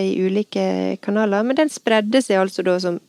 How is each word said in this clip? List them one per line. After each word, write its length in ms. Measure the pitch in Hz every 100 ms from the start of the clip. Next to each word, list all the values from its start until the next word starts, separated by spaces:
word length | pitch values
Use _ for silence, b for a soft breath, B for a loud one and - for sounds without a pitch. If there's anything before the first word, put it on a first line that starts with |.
| 190
i 80 | 190 185
ulike 720 | 196 208 196 190 185 190 196
kanaler, 440 | - 208 220 196
men 100 | 233 269
den 120 | 311
spredde 500 | - - 220 208 262
seg 160 | 247 190
altså 260 | 190 -
da 140 | 180 180
som 180 | 185 175